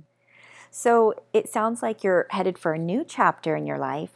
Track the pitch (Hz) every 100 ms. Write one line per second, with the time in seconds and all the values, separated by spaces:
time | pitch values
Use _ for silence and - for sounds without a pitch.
0 | - _ _ _ - - - - 240 233
1 | 220 - - 214 - 220 220 233 233 220
2 | 196 180 - 196 190 180 170 160 165 226
3 | 339 - 180 - 165 156 147 143 135 143
4 | 175